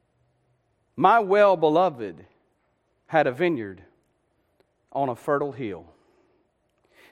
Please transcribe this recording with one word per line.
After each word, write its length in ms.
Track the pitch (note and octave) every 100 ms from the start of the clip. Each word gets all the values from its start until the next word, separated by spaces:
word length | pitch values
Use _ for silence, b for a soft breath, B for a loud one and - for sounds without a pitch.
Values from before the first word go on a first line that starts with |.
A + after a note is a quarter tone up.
| _ _ _ _ _ _ _ _ _ -
My 240 | F3+ A#3
well-beloved 1040 | F#3+ G#3 G3+ F3 D#3 E3 F#3 B2+ G2+ D#2 G2+ _ _ _ _ _ _ _ -
had 200 | D#3+ C#3+
a 40 |
vineyard 500 | B2 F3 C#3+ G2+ F#2 - _ _ _ _ _ _ _ _ _ _
on 160 | C3+ C3+
a 80 |
fertile 380 | A#2 - C#3+ C#3+
hill. 320 | B2+ A2 E2+ E2 _ _ _ _ _ _ _ _ _ b b b